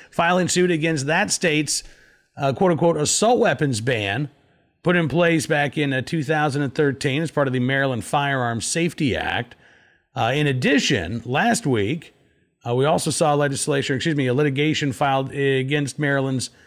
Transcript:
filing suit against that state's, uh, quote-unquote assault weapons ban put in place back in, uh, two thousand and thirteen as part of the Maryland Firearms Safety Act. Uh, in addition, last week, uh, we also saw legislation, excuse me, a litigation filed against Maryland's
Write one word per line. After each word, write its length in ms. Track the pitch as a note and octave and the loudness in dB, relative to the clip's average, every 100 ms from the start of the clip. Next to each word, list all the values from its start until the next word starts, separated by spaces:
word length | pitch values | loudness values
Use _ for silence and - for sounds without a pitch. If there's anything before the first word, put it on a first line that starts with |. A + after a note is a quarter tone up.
| - | -8
filing 380 | - E3+ F3+ E3+ | -2 2 2 2
suit 240 | F3+ F3+ | 2 2
against 340 | E3 E3 D#3 C3+ | 2 0 -2 0
that 240 | E3+ G#3+ | 0 0
state's, 520 | - F3 D3+ D3+ - - - _ _ _ - | 0 0 0 0 -4 -6 -18 _ _ _ -4
uh, 160 | C#3 | -2
quote-unquote 420 | B2 F#3 D#3+ E3+ D#3 | 2 2 4 2 2
assault 440 | D3 - G#3+ A#3 | 0 2 2 4
weapons 420 | A3+ C#3+ D3 A2 | 2 2 0 0
ban 480 | A2+ A#2 G2+ A2 D3 - _ _ _ _ | -2 -2 0 -2 -4 -10 _ _ _ _
put 120 | - F3 | 0 2
in 140 | D#3+ | 2
place 360 | D#3+ E3+ E3 - | 2 2 2 0
back 320 | D3+ C#3+ - | 0 0 -2
in, 140 | C#3+ | -2
uh, 80 | C3 | -2
two 240 | - E3 | -2 -2
thousand 380 | C3+ D#3 D3 C3+ | 0 0 0 0
and 120 | C#3 | -2
thirteen 480 | - D3 C3 C#3+ C3+ | 0 0 0 -2 -2
as 80 | E3 | -2
part 160 | - C3+ | 0 0
of 60 | |
the 80 | B2+ | 2
Maryland 460 | B2 C3+ C#3 A#2+ - | 0 0 0 -2 -2
Firearms 600 | D3+ C#3+ C3+ A#2+ A#2 - | 0 0 0 0 -2 -2
Safety 520 | E3+ E3 - C#3+ D#2+ | -2 -2 0 -2 0
Act. 400 | D#2 F#2 A#2+ - _ _ _ _ _ B2+ | -2 -4 -6 -14 _ _ _ _ _ -2
Uh, 160 | A2+ | 0
in 140 | C#3 D3 | 2 0
addition, 760 | B2+ F#3 C#4+ - B2 E2 A#2 A#2+ | 0 2 2 2 0 -2 -6 -4
last 400 | C#3 A3+ A3 D3 | 0 2 0 0
week, 500 | A#2 G2+ D#3+ - _ _ _ _ _ A#2+ | 0 0 -4 -10 _ _ _ _ _ -4
uh, 80 | |
we 120 | B2 C#3+ | 0 2
also 260 | D#3 D#3+ | 0 0
saw 220 | C#3 D#3+ | 0 2
legislation, 640 | D3 C#3+ C3+ - C#3 B2+ C3 | 2 0 -2 -2 -2 -2 -2
excuse 180 | E3+ D3 | -2 0
me, 120 | B2+ | 0
a 60 | |
litigation 600 | B2 D3+ C3+ D3+ D3 D3 | 0 0 0 0 0 -2
filed 400 | - C#3+ C3+ C3+ | -2 0 0 -2
against 680 | C#3 C#3 C3+ C3 D3+ C#3 - | -2 0 0 0 -2 -4 -2
Maryland's 520 | D3 C#3 C3+ C3 - - | 0 0 0 -2 -6 -12